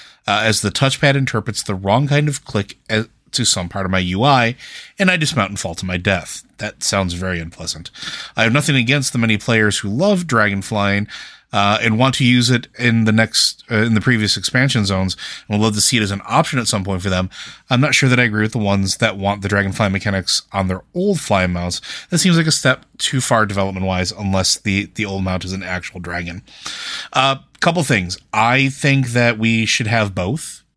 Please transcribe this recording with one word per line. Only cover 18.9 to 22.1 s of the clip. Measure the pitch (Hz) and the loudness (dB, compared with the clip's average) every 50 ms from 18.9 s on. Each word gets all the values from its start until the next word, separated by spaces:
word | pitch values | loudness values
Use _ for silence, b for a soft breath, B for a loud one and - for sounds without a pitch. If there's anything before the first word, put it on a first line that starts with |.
| - - | -2 0
that | 117 110 98 101 | 0 -2 -2 0
want | 98 98 104 104 95 | -2 -2 -2 -2 -2
the | 98 | 0
dragon | 104 101 98 98 95 | 2 2 2 0 0
flying | - 110 98 | 0 0 0
mechanics | 95 95 - 107 98 95 90 - - - - _ | 0 0 -2 -2 -2 -2 -2 -2 -4 -4 -4 _
on | - 98 95 92 | -2 -2 0 0
their | 92 - - _ - | -2 -4 -8 _ -4
old | 175 190 208 196 156 | -2 0 0 0 0
flying | - - - - 92 90 87 | 0 0 2 2 2 2 0
mounts. | 87 87 90 - - B B B B B | -2 -4 -4 -6 -6 B B B B B
That | B | B